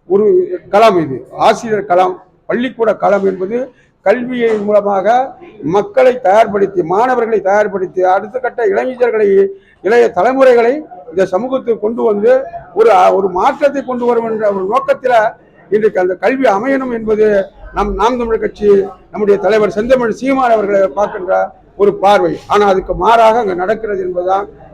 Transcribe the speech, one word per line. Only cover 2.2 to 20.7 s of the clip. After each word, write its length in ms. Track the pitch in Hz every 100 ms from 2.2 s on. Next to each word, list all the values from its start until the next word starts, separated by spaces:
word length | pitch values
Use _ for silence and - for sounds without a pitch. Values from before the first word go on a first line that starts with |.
| _ _ -
பள்ளிக்கூட 440 | 208 247 - 220 190
களம் 280 | - 202 196
என்பது 320 | 185 185 240 262 _ _ _ 185
கல்வியின் 580 | 247 247 247 233 214
மூலமாக 420 | 202 208 196 196 190 247 269 - - -
மக்களை 480 | 143 202 202 262 254 247
தயார்படுத்தி, 600 | 180 208 220 202 190 180
மாணவர்களை 560 | 160 190 254 247 226 220
தயார்படுத்தி, 600 | 180 208 208 190 180 180
அடுத்த 320 | 185 190 208 254
கட்ட 280 | 247 240 220
இளைஞர்களை, 600 | 208 254 240 240 220 202 196 196 - _ _
இளைய 200 | 185 240 226
தலைமுறைகளை 640 | 175 214 269 262 233 233 302 311 - -
இந்த 160 | 165 185
சமூகத்துக்கு 540 | 180 254 262 240 214
கொண்டு 220 | 208 240
வந்து 300 | 233 202 226 262 - - -
ஒரு, 160 | 190 233 190 190
ஒரு 140 | 185 196
மாற்றத்தை 520 | 180 240 262 285 277
கொண்டு 220 | 240 247 240
வரும் 220 | 233 226
என்ற 160 | 220 214
ஒரு 140 | 196 190
நோக்கத்துல 460 | 247 285 269 254 233 214 - _ _ -
இன்றைக்கு 280 | 208 214 185
அந்த 140 | 185
கல்வி 320 | 185 196 269 247
அமையணும் 460 | 196 262 269 262
என்பது 320 | 233 220 214 214 202 190 - -
நம் 200 | 170 208
நாம் 240 | 190 220 247
தமிழர் 260 | 233 220
கட்சி, 260 | 208 - 208 196 196 - _
நம்முடைய 280 | 180 208 196
தலைவர் 380 | 185 220 208 202
செந்தமிழ் 420 | 240 254 233 -
சீமான் 360 | 262 262 247
அவர்களை 280 | 220 196